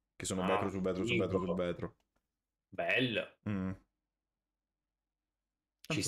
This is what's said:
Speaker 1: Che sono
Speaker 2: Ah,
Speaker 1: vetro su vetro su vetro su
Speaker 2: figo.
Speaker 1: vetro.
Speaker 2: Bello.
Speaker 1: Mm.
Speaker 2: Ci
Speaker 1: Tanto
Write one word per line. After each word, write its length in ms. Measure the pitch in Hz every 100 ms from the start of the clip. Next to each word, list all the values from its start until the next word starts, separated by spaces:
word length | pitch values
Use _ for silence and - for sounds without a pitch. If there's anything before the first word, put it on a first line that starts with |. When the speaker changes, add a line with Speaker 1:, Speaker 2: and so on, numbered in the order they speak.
| _ -
Speaker 1:
Che 100 | 92
sono 160 | 95
Speaker 2:
Ah, 40 | 92
Speaker 1:
vetro 220 | 95 101
su 120 | 95
vetro 240 | 92 92 95
su 100 | -
vetro 220 | 92 95
su 60 | 90
Speaker 2:
figo. 100 | 90
Speaker 1:
vetro. 420 | 87 87 85 - _ _ _ _ _ _ _
Speaker 2:
Bello. 680 | 95 92 104 127 101 - - -
Speaker 1:
Mm. 240 | 101 95 92 _ _ _ _ _ _ _ _ _ _ _ _ _ _ _ _ _ _ _ _
Speaker 2:
Ci 60 | -
Speaker 1:
Tanto 140 | 147